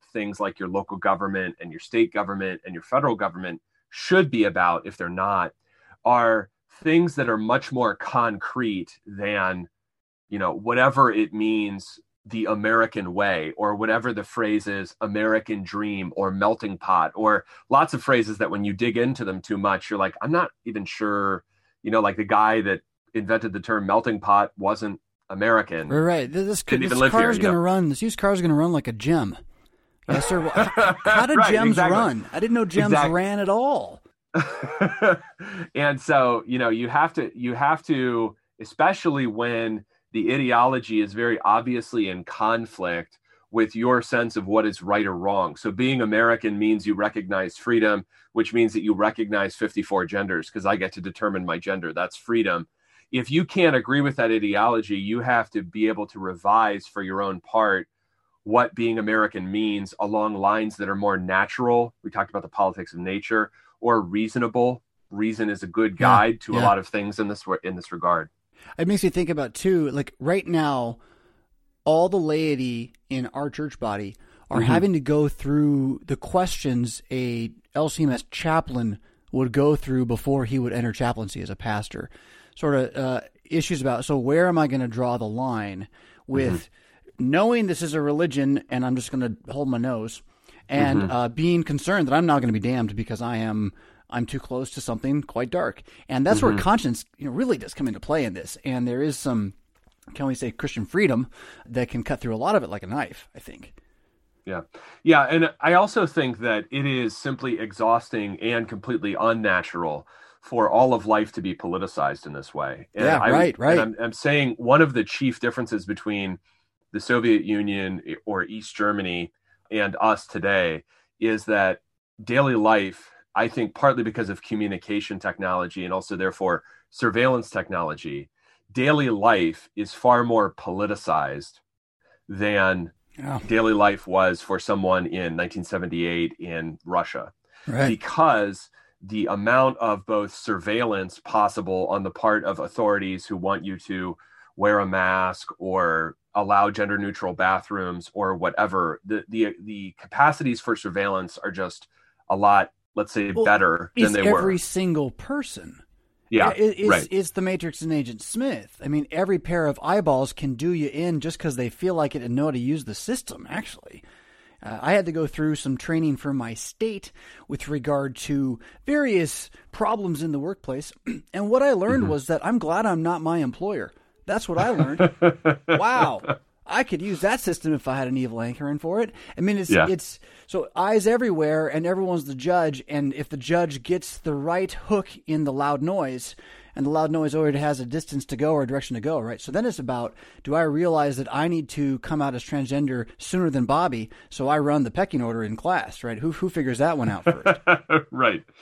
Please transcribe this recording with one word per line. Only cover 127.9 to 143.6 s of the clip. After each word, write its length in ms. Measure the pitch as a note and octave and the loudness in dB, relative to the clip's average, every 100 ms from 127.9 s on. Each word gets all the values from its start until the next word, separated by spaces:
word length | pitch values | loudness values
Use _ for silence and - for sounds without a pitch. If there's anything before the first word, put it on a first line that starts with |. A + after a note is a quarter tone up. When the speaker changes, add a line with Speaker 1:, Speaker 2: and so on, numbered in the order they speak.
| D2+ D#2 C#2+ C#2 _ _ _ _ | -6 -10 -12 -14 _ _ _ _
Speaker 1:
daily 400 | B2+ C3+ D3+ C3 | 0 2 2 2
life 580 | G#2 A2 G#2 E2 E2 - - | 2 4 4 2 -2 -10 -10
is 180 | G2+ | -8
far 300 | - B2 A#2+ | 0 4 4
more 280 | A#2+ A2+ G2 | 4 2 2
politicized 1080 | - - F#2 G2+ G2+ - D#2 C#2+ C#2+ - _ _ _ _ _ _ _ - | -2 -8 -4 -4 -4 -2 0 -2 -6 -12 _ _ _ _ _ _ _ -12
than 640 | G2 G#2 G2+ F#2+ F#2 E2 - _ - | -4 0 2 2 0 -4 -12 _ -14
Speaker 2:
Yeah. 220 | C#3 C3+ - | -8 -8 0
Speaker 1:
daily 260 | A2+ A2+ | 2 4
life 340 | G#2+ G2+ G2 - | 4 4 2 0
was 340 | F#2 F#2 F2 | 2 4 2
for 180 | - F#2+ | -2 -4
someone 460 | - G2 F#2 F#2 F2 | -2 0 2 2 0
in 300 | F#2 F2 E2 | -4 -4 -4
nineteen 300 | F2 G2 F2 | -4 -6 -6
seventy-eight 720 | F#2+ F2+ E2+ E2+ E2+ E2 - | -6 -4 -2 -2 -2 -4 -6
in 400 | F2 E2 E2 D#2+ E2+ | -10 -8 -8 -10 -4
Russia. 480 | F2 E2 C2 - _ _ _ - | -4 -2 -8 -12 _ _ _ -6
Speaker 2:
Right. 220 | A#2+ C#3 | -2 0
Speaker 1:
Because 800 | A2 - - D#3+ A2+ G2+ F#2+ - _ _ _ | -2 -4 2 4 4 0 -4 -16 _ _ _
the 260 | F#2+ G#2+ - | -8 -4 -2
amount 500 | G2+ G#2+ B2+ C3 - | -2 2 4 4 2
of 280 | A2+ G#2 G2 | -2 -2 -2
both 280 | G#2+ G2+ | -2 -2
surveillance 880 | - - G2 F#2+ A2 A#2+ G2 F#2 - | -8 -6 -4 -2 -2 0 -2 -6 -12
possible 680 | - A2 G#2 G#2+ F#2 F#2+ F#2 | -2 2 2 0 -4 -2 0
on 160 | G2 | -2
the 80 | F#2+ | -4
part 320 | - A2 G#2+ F#2 | -2 2 2 0
of 140 | F2 | -4
authorities 640 | D2+ - G#2+ G2+ F#2+ F#2 - | -6 -2 0 0 -2 -8 -8
who 120 | F#2+ | -6
want 260 | F#2 G2 | -2 -4